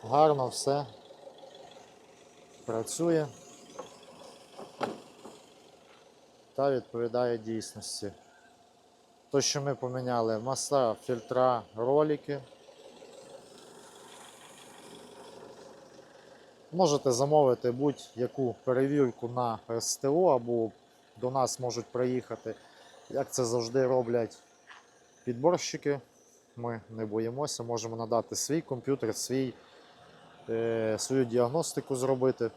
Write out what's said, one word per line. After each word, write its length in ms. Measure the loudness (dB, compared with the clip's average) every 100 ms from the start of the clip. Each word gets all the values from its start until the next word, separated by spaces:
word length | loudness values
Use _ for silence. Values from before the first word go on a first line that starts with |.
Гарно 460 | 2 6 6 4 0
все 380 | -2 -2 -2 -4 -14 -20 -20 -20 -20 -20 -20 -20 -20 -20 -20 -20 -20 -20 -20 -20 -14
працює 640 | -6 -4 -4 -2 2 2 0 -8 -20 -20 -18 -16 -16 -18 -20 -20 -20 -20 -20 -18 -18 -8 -8 -8 -18 -20 -20 -20 -20 -20 -20 -20 -20 -20 -20 -20 -20 _ _
та 160 | -2 0
відповідає 680 | 0 -4 -6 -2 0 0 -2
дійсності. 720 | -4 -6 -6 -12 -12 -10 -10 -12 -20 -20 -20 _ _ _ _ _ _ _ _
То, 100 | 0
що 220 | 2 -2
ми 120 | -2
поміняли 640 | -4 -4 -4 -2 0 2 0
масла, 560 | -2 -4 0 2 2
фільтра, 680 | 0 -4 -4 0 2 4 2 -4 -4
ролики. 640 | 2 4 2 0 -4 -8 -10 -20 -20 -20 -20 -20 -20 -20 -20 -20 -20 -20 -20 -20 -20 -20 -20 -20 -20 -20 -20 -20 -20 -20 -20 -20 -20 -20 -20 -18 -20 -20 -20 -20 -20 -20 -20 -20 -20 -20 -20 -20 -8
Можете 400 | 4 6 6 4
замовити 580 | 4 6 8 8 6 2
будь-яку 840 | 2 0 0 -10 -4 -4 0 -2 -2
перевірку 640 | 0 2 4 4 2 0 -6
на 300 | -2 -2 -2 -4
С 260 | -4 -4 -2
Т 120 | 0
О 180 | 4 4
або 440 | 4 2 0 0 -4 _ _ _ -6
до 140 | -4
нас 300 | 0 0 -2
можуть 260 | -6 -6 -6
приїхати. 680 | -2 0 -2 -4 -10 -10 -12 -16 -20 -20 -20 -8
Як 220 | -6 -4
це 120 | -2
завжди 420 | 0 0 0 2 2
роблять 520 | 2 2 0 -2 -8 _ _ _ -20 _ _ _ _
підборщики, 760 | -8 0 2 2 -2 -4 -4 -4 -6 _ _ _ _ -10
ми 240 | -8 -8 -10
не 160 | -8 -4
боїмося, 560 | -2 -4 -4 -6 -6
можемо 340 | -4 -4 -4 -6
надати 400 | 0 0 0 -6
свій 240 | -2 -4
комп'ютер, 560 | -2 -8 -2 -2 -2 -4
свій, 380 | -4 -2 -4 -8 -20 -20 -20 -20 -20 -20 -20 -20 -6
е, 480 | -2 -2 0 0 -2
свою 260 | 0 0
діагностику 720 | 2 2 2 2 -2 -6 -4 -2
зробити. 540 | 0 2 2 0 -4